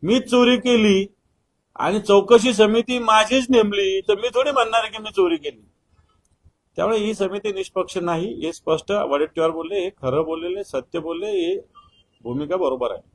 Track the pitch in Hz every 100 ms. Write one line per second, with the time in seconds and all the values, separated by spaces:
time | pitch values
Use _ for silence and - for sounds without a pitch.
0 | 160 247 254 247 240 247 247 240 214 190
1 | 196 _ _ _ _ _ _ - 147 208
2 | 208 202 196 233 220 208 214 226 233 247
3 | 233 220 214 262 247 254 208 202 196 190
4 | 190 202 233 240 269 269 226 226 220 214
5 | 214 202 185 165 143 110 _ _ _ _
6 | _ _ _ _ _ _ _ - 180 220
7 | 208 214 196 196 214 190 190 - 180 190
8 | 175 165 185 - 160 156 - 156 - 202
9 | 165 143 156 - 160 160 165 196 185 -
10 | 135 135 160 160 175 190 196 139 127 170
11 | 156 170 202 202 170 196 - _ _ _
12 | _ _ 117 123 147 180 165 131 120 92
13 | _